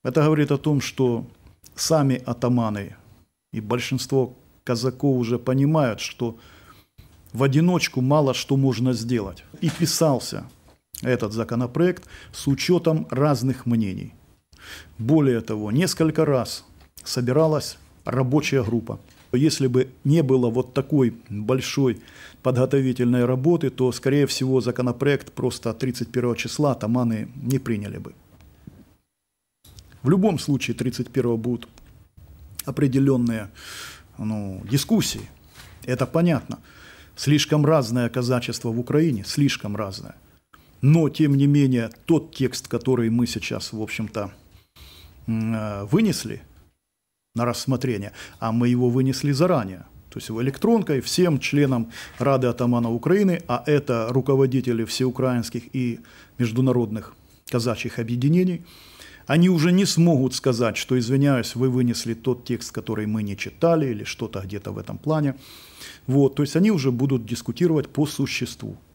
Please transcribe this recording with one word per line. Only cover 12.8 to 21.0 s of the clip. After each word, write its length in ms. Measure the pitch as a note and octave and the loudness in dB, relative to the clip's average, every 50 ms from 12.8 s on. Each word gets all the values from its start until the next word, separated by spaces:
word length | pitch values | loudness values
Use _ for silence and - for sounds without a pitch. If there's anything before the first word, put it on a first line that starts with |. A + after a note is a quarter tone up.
| E3+ E3 D#3 D#3 D#3 - | 2 0 0 0 -4 -4
разных 560 | B2 B2+ D3 D3+ C#3+ A2 A#2+ C3+ B2 B2+ - | -2 0 2 2 2 2 0 -2 -2 -2 -2
мнений. 480 | A#2+ A#2+ A2+ G#2+ G2 F#2 G2 F#2 - - _ _ _ _ _ _ _ - - - - - - - - - | 0 0 0 0 -2 -4 -8 -10 -12 -16 _ _ _ _ _ _ _ -20 -20 -20 -20 -20 -20 -20 -20 -12
Более 440 | - A2 A#2+ D#3 D#3+ D3 C3+ A#2+ A2+ | -6 0 4 4 4 6 4 2 0
того, 300 | - - A2 G#2+ G#2+ G#2+ | -2 -4 -6 -4 -4 0
несколько 540 | G#2+ C#3+ F#3 D3+ - - D#3+ D#3+ D#3 D#3+ D#3+ | 0 0 0 0 0 0 0 0 2 2 2
раз 400 | D3 C#3 B2+ A2 - - - - _ - - - _ _ - - | 2 2 0 0 -4 -8 -14 -14 _ -20 -20 -20 _ _ -18 -12
собиралась 720 | - - B2+ B2 A#2+ B2+ D3+ D#3+ D#3 D#3 C#3 - - - - - _ _ _ _ | -6 -4 -2 0 2 2 4 4 4 2 0 -2 -6 -14 -16 -20 _ _ _ _
рабочая 600 | - - C#3 B2+ B2 C3+ D3+ C#3+ - C#3 C3+ A#2 | -4 0 0 0 2 2 0 2 2 0 0 0
группа. 360 | G2+ A#2+ A2+ - - A2 - - - - _ - _ | 0 -2 -2 -4 -6 -12 -14 -14 -20 -20 _ -8 _
Если 360 | - B2 D3 D3+ - - C#3 | 0 2 2 2 2 2 0
бы 220 | B2+ A#2+ B2+ B2+ - - - _ | 2 2 2 2 0 -6 -4 _
не 200 | C#3 D3+ E3+ D3+ | 2 4 4 4
было 260 | B2+ C3 C3 B2 A#2 | 4 4 4 4 2
вот 240 | A2+ B2+ B2 - - | 0 0 -2 -2 -2
такой 400 | C#3 C3+ - D#3 C#3+ | -4 -2 0 2 2